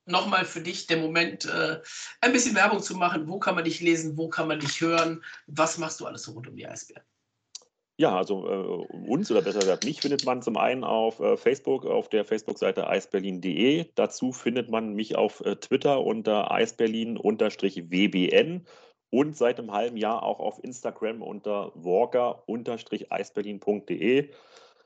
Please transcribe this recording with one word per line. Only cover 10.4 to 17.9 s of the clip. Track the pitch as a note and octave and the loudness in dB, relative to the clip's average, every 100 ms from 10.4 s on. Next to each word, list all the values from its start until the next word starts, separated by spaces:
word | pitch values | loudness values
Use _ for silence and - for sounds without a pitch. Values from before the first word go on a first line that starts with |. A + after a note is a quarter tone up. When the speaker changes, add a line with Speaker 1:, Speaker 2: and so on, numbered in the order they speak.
Speaker 2:
zum | B2 A2 | -2 0
einen | A2+ C3 | 0 0
auf, | - A2 A2+ - | 0 2 2 2
äh, | G#2 - | 2 2
Facebook, | A#2 C3+ - C3+ | 2 0 0 -2
auf | - - G#2 | 0 0 2
der | G#2+ | 0
Facebook-Seite | G2+ - - - G2 F#2+ D#2+ | 0 -2 -4 -2 0 0 0
eisberlin | F#2+ - G2 F#2+ | 0 0 -2 -2
punkt | F#2 | -2
de. | F2+ D#2+ B2 D#3 E3 | -2 2 4 4 0
Dazu | - G#2 - B2+ | 0 0 0 -4
findet | B2+ A#2+ B2 A#2 | -2 -2 -2 -2
man | A2+ A2 | -2 -2
mich | G#2 G#2+ | -4 -2
auf, | - G#2 - | 2 2 0
äh, | - G2+ | -4 -4
Twitter | - C3 D3+ C3+ | 0 2 4 2
unter | - A2 G#2+ G#2 - | 2 0 2 2 2
eisberlin | G2 A2+ - A2+ A2+ A2+ A2+ | 2 0 2 0 0 -2 0
unterstrich | G#2 A2 G#2+ - G2 F2+ E2+ | 0 2 0 0 -2 -2 -2